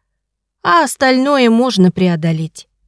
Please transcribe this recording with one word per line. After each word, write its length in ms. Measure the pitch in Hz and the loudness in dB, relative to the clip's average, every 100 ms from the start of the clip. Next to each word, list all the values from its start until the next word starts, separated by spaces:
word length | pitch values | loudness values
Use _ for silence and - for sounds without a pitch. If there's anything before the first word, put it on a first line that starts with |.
| _ _ _ _ _ _ | _ _ _ _ _ _
а 180 | - 349 | -2 0
остальное 680 | 285 - 262 262 269 277 240 | 0 0 0 0 0 0 2
можно 400 | 226 254 196 185 | 2 0 2 0
преодолеть. 760 | 175 185 165 165 160 160 - - _ | 2 -2 -2 -4 -4 -8 -14 -20 _